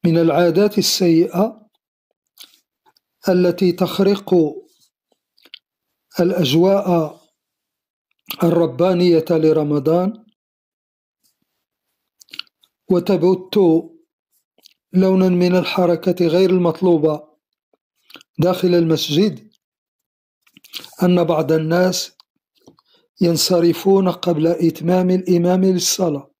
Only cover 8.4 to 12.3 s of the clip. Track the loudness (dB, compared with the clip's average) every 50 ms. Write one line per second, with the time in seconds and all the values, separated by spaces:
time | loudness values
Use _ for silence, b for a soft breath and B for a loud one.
8.4 | -2 0 2 0 0 -2 -2 -2 -2 0 0 0 2 2 2 2 0 0 -2 0
9.4 | 2 2 2 0 0 -2 -4 -2 -2 0 0 0 -2 -4 -6 -10 _ _ _ _
10.4 | _ _ _ _ _ _ _ _ _ _ _ _ _ _ _ _ _ _ _ _
11.4 | _ _ _ _ _ _ _ _ _ _ _ _ _ _ _ _ -20 _